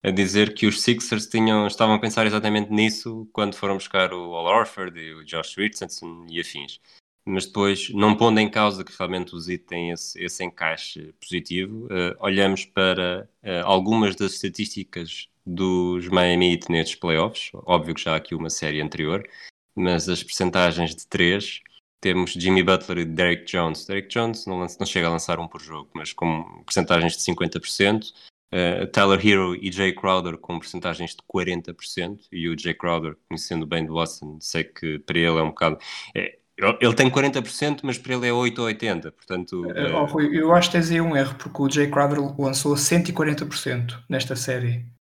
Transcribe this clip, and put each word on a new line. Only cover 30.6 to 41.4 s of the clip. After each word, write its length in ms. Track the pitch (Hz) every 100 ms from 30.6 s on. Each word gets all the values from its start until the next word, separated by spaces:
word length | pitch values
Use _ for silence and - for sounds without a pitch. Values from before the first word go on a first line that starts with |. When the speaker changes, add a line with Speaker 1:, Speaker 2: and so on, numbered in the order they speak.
| - 90 87 82 85
Speaker 1:
de 100 | - _
quarenta 460 | 95 90 87 85
por 120 | 85
cento, 400 | - - 87 104 _
e 180 | 92 82
o 100 | 80
Jay 160 | 87
Crowder, 420 | 80 87 85 80 76 _
conhecendo 380 | 82 - 85 78
bem 180 | 85
de 60 | 78
Boston, 480 | 80 82 - 76 78
sei 240 | - 82
que 340 | 82 - 82 76
para 180 | - 80
ele 200 | 82 82
é 40 |
um 60 | 78
bocado... 300 | - 82 80 - - -
é, 240 | - 92 - _ -
ele, 220 | 110 117
ele 140 | 120
tem 140 | 110 131
quarenta 320 | 135 139 139
por 100 | 110
cento, 360 | - 147 147 139
mas 100 | 123
para 180 | -
ele 140 | 127 123
é 40 |
oito 260 | 120 123 117
ou 80 | 117
oitenta, 440 | 107 113 87 80
portanto, 540 | _ _ 92 90 90 87
Speaker 2:
Eh, 220 | - -
oh, 120 | 160
Speaker 1:
eh, 60 | 147
Speaker 2:
Rui, 280 | 151 147 156
eu 120 | 156
acho 160 | 175 180
que 80 | 175
tens 140 | 165
aí 100 | 170
um 160 | 165 147
erro, 180 | 131
porque 260 | -